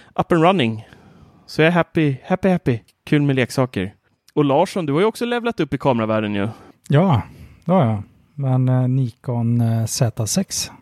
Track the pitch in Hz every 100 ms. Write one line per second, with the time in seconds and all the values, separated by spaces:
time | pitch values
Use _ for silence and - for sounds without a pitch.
0 | - - - 170 160 190 117 110 - -
1 | - - - _ - - 156 175 160 -
2 | 151 131 - 185 196 180 - 117 - _
3 | - 151 143 131 120 - 127 - 95 -
4 | _ _ _ - 143 139 190 202 156 143
5 | 214 - 240 240 233 226 156 139 143 120
6 | 110 110 107 104 101 - - _ - 139
7 | 190 120 - - - - - 185 120 107
8 | 98 _ _ - 135 127 127 127 127 131
9 | 123 - - 120 117 120 117 113 110 -
10 | 120 - 107 - 196 - - -